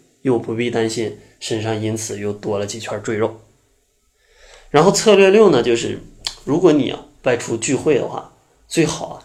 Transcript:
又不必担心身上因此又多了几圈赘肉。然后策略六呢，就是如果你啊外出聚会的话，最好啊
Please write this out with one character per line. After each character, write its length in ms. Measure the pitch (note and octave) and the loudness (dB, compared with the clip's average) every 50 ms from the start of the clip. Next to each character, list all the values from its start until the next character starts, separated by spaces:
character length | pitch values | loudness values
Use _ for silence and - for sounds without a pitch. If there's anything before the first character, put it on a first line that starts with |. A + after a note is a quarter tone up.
| _ _ _ _ - | _ _ _ _ -2
又 160 | C3+ A#2+ A2+ | -2 -2 -2
不 160 | G#2 - A2+ | -2 -4 -6
必 160 | A2+ A#2+ A#2+ | -4 -4 -2
担 180 | A2+ A#2 A2+ A2 | -2 -2 -2 -2
心 300 | A2 A#2+ A2 G#2 G#2+ - - _ _ _ | -2 -4 -6 -6 -8 -12 -18 _ _ _
身 220 | - - A#2+ A2 | -8 -6 -6 -4
上 180 | G#2 A2 A2 G#2+ | -4 -4 -4 -4
因 160 | A2 G#2+ A2+ | -4 -4 -4
此 240 | A2 - - G#2+ G#2 | -6 -8 -10 -10 -8
又 140 | G#2 G#2 G2+ | -6 -8 -8
多 240 | G#2 - A2+ G2+ | -6 -6 -6 -4
了 80 | G2+ G#2 | -4 -4
几 140 | G#2 - A2+ | -6 -8 -12
圈 220 | - - - G#2 G#2 | -10 -10 -10 -8 -6
赘 120 | - A2 | -6 -4
肉。 240 | G#2 A2+ A2 - - _ _ _ _ _ _ _ _ _ _ _ _ _ _ _ _ _ _ _ _ _ - - - _ - | -2 -2 -4 -4 -8 _ _ _ _ _ _ _ _ _ _ _ _ _ _ _ _ _ _ _ _ _ -20 -20 -20 _ 0
然 120 | - D3 E3 | 2 4 4
后 80 | D4 | 4
策 220 | - - - A3+ G3+ | 4 4 4 4 6
略 160 | F#3+ G3 F#3+ | 6 6 6
六 220 | G3 A3 A3 F#3+ | 6 6 6 6
呢， 100 | D3+ A#2+ | 6 4
就 140 | A2+ A#2+ A2+ | 2 2 0
是 240 | A2+ - G#2 - - - - - _ - - - - - | 0 -2 -4 -8 -8 -12 -18 -20 _ -14 -14 -14 -10 -6
如 160 | - C#3 F3 | -4 0 2
果 140 | F#3 - D3+ | 4 4 4
你 160 | C#3+ B2 - | 4 0 -2
啊 160 | - - - - _ _ - | -6 -8 -12 -18 _ _ -2
外 140 | C3 B2 | -2 -2
出 180 | A#2+ - - B2+ | -2 -2 -6 -6
聚 200 | A2 - - C3+ | -6 -4 -4 -4
会 240 | A#2+ - D#3+ C#3+ A2+ | -2 0 0 0 0
的 80 | A2+ | -2
话， 260 | - - - - - _ _ _ _ _ _ _ | -4 -8 -10 -12 -14 _ _ _ _ _ _ _
最 200 | _ - E3+ D#3+ | _ -2 -2 -2
好 180 | - - - - | -2 -2 -6 -10
啊 180 | - - - - | -12 -12 -16 -16